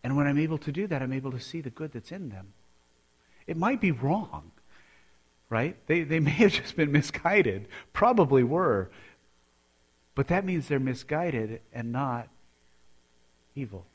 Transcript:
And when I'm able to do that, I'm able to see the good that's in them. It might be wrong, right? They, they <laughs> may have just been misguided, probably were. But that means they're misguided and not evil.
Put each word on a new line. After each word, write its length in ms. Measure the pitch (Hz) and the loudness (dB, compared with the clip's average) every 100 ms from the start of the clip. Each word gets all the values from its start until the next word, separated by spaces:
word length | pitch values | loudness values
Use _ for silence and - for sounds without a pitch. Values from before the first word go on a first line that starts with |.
And 120 | 127 | 0
when 120 | 139 143 | 0 2
I'm 100 | 143 | 2
able 200 | 156 156 | 0 -2
to 120 | - | -4
do 140 | 147 202 | -6 -4
that, 140 | 143 | -4
I'm 120 | 131 | -4
able 180 | 131 135 | -4 -6
to 80 | 123 | -8
see 220 | - 165 | -10 -10
the 80 | 135 | -12
good 240 | - 156 | -10 -10
that's 180 | 120 - | -10 -12
in 180 | 185 156 | -12 -12
them. 240 | 95 98 98 _ _ _ _ _ _ _ _ - | -14 -18 _ _ _ _ _ _ _ _ _ -10
It 100 | 165 | -2
might 220 | 196 277 | 0 2
be 120 | 185 | 0
wrong, 600 | 123 135 196 202 78 78 - _ - _ - _ _ _ _ _ | 2 0 0 -2 -12 -16 -20 _ -20 _ -20 _ _ _ _ _
right? 260 | 113 143 - - | -2 -2 -6 0
They, 160 | 170 | 0
they 160 | 147 160 | 2 2
<laughs> 0 | |
may 120 | 147 | 2
have 200 | - 208 | 6 4
just 240 | - - | 4 -4
been 160 | - 147 | -2 2
misguided, 760 | 143 - - 170 202 131 98 104 - - | 2 0 -2 2 4 2 -2 -10 -18 -10
probably 500 | - 226 233 147 135 | 2 4 6 6 6
were. 480 | 123 160 175 104 92 - - _ _ _ _ _ _ _ _ _ _ | 4 2 2 2 -2 -10 -20 _ _ _ _ _ _ _ _ _ _
But 140 | - 135 | -4 0
that 180 | 175 | 0
means 220 | 190 175 131 | 0 -2 0
they're 120 | 143 | 0
misguided 840 | 131 123 - 151 175 127 110 113 _ | 0 -4 -4 -2 -2 -2 -4 -8 _
and 180 | 120 117 | -10 -6
not 360 | 123 139 120 117 _ _ _ _ _ - - _ _ _ _ _ | -4 -2 -4 -8 _ _ _ _ _ -20 -20 _ _ _ _ _
evil. 320 | 139 123 95 - | -10 -10 -12 -18